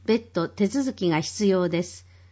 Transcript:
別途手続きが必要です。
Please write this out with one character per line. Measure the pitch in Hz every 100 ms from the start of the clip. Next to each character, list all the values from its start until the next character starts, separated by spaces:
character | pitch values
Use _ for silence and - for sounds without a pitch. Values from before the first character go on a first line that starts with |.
| -
別 | 226 226
途 | - 165
手 | - 202
続 | 262 269
き | - 180
が | 156
必 | 165 - 208
要 | 185 180
で | 170
す。 | 175 - - - -